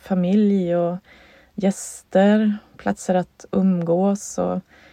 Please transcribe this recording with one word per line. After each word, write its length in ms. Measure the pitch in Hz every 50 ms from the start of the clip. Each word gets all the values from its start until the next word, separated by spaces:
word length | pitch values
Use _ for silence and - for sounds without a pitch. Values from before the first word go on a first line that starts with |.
| -
familj 760 | - 190 180 180 180 196 214 214 202 202 190 180 170 170
och 220 | 175 170 170 180 185 - _ - - - - - - _ _ _
gäster, 1040 | - 196 196 190 - - - - - - _ - 190 196 202 214 214 220 214 208 214 - _ _
platser 380 | - - - 208 - - - 180
att 320 | 180 180 - _ - - -
umgås 880 | - 196 190 190 185 175 170 165 170 180 196 202 196 196 - - - 180
och 220 | 180 180 180 185 - _ - - - -